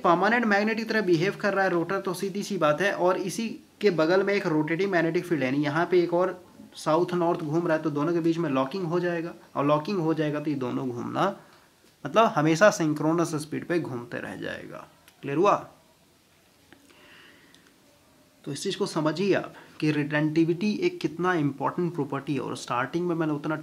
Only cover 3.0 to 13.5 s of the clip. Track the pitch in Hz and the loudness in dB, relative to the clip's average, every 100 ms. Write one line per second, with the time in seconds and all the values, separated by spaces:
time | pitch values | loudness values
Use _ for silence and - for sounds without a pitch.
3 | 180 185 185 - 226 - - - 202 165 | 2 2 -2 -4 -6 -8 -16 2 2 4
4 | 160 190 196 202 175 156 151 165 202 175 | 4 4 4 0 2 0 0 0 2 2
5 | 165 170 170 156 131 143 170 156 175 180 | 2 0 0 0 0 0 0 0 2 2
6 | 170 170 185 180 - - - - - 160 | 4 2 0 -4 -16 -20 -20 -8 0 2
7 | 180 180 165 175 151 165 175 156 160 143 | 2 0 0 0 0 0 2 0 0 -2
8 | 156 170 165 165 160 131 135 196 170 175 | 0 0 0 0 0 0 0 -2 -2 -2
9 | 175 170 170 - - - 143 151 175 196 | -2 -4 -6 -12 -10 -2 2 2 0 -2
10 | 160 156 151 147 156 135 123 131 131 120 | 0 0 0 -2 -4 -4 -4 -4 -6 -6
11 | 113 131 185 208 - - _ _ _ _ | -6 -2 -2 -2 -18 -20 _ _ _ _
12 | 139 180 220 151 156 160 208 - 160 147 | 0 4 4 4 2 6 6 6 -2 0
13 | 151 170 160 151 - | 0 0 0 -4 -6